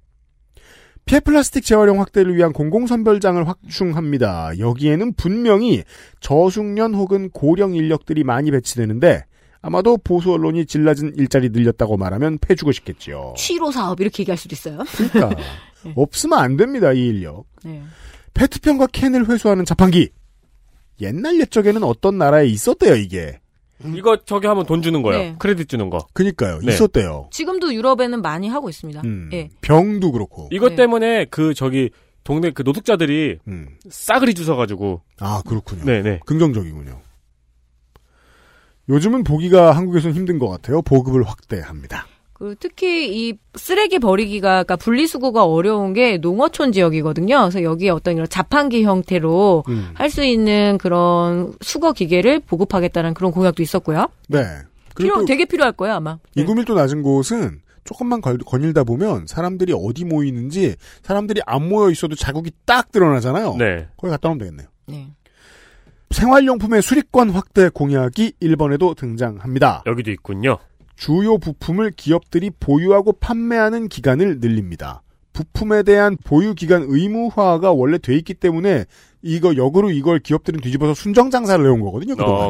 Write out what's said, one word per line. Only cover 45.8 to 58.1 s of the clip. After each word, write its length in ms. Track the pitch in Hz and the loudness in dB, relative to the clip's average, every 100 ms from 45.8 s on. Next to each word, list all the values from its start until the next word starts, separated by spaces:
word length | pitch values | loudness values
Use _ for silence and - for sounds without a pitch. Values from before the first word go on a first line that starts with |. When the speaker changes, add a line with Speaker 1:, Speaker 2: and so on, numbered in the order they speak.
| 196 | 0
Speaker 2:
게 240 | 196 247 180 | 2 2 2
농어촌 560 | 170 196 320 - 277 | -2 0 0 0 0
지역이거든요. 680 | 190 170 156 156 147 190 277 | 2 2 2 -2 -2 2 4
그래서 220 | 185 190 | 2 0
여기에 280 | 165 165 196 | -2 0 0
어떤 240 | 160 175 165 | 0 -2 -2
이런 120 | 165 | -4
자판기 560 | 185 - 294 285 233 | -4 0 0 2 2
형태로 800 | 214 185 175 185 160 175 202 165 135 | 2 2 0 0 2 4 4 2 0
Speaker 1:
음. 220 | 113 90 | -4 -6
Speaker 2:
할 160 | 82 294 | -4 -4
수 140 | 294 269 | 0 0
있는 520 | 233 214 208 208 202 | 2 2 2 2 2
그런 760 | 180 175 175 175 175 175 175 - | 0 2 2 2 0 -2 -4 -10
수거 320 | - 311 320 | -10 -2 -2
기계를 480 | 269 165 180 214 311 | -2 0 2 2 2
보급하겠다는 720 | - 170 196 190 175 170 165 | -2 -4 -2 0 -2 -2 -4
그런 180 | 165 185 | -2 -2
공약도 320 | 170 185 165 | 2 0 0
있었고요. 440 | 156 185 160 156 226 _ - | -2 -2 -2 -2 -2 _ -4
Speaker 1:
네. 120 | 143 104 73 69 _ - | -2 -2 -8 -20 _ -18
그리고 200 | - 370 | -4 0
Speaker 2:
필요-, 60 | 415 | 2
Speaker 1:
또 40 | 339 | 2
Speaker 2:
되게 200 | 269 - | 0 0
필요할 260 | 320 262 | 0 0
거예요, 220 | - 190 190 | 0 -4 -4
아마. 220 | 156 160 _ 147 | -6 -12 _ -4
네. 60 | |
Speaker 1:
인구밀도 320 | 170 220 233 | 0 0 0
낮은 300 | 202 135 151 | 2 2 0
곳은 580 | 139 139 131 233 123 73 _ _ - | 0 0 0 -4 -4 -8 _ _ -18
조금만 340 | - 240 | -8 -4